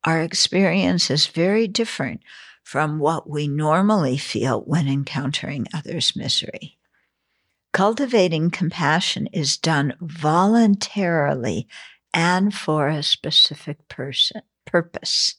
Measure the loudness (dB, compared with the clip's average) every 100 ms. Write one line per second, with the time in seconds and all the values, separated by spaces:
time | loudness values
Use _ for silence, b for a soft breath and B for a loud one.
0 | 0 0 0 0 0 4 4 4 2 2
1 | 2 0 0 2 2 2 0 -2 -6 -4
2 | -6 -6 B B B B -6 -2 0 0
3 | 0 0 -4 -4 -2 0 2 4 4 4
4 | 2 0 -2 -2 0 0 0 0 2 0
5 | -2 -4 -4 -4 -6 -6 -6 -8 -6 -4
6 | -2 -2 -4 -4 -4 -12 -16 _ _ _
7 | _ _ _ _ _ _ _ -2 -2 0
8 | 0 2 2 2 0 0 -6 -2 0 2
9 | 0 -4 -6 -4 -2 -2 0 0 0 -4
10 | -10 -4 0 4 4 6 4 4 0 -2
11 | 0 2 0 0 -2 -4 -6 B B B
12 | _ 0 2 2 2 0 -2 0 0 0
13 | -2 -2 0 2 2 0 -10 -12 _ -10
14 | -8 -2 -2 -4 -18 _ -2 -2 -2 -8
15 | -4 0 0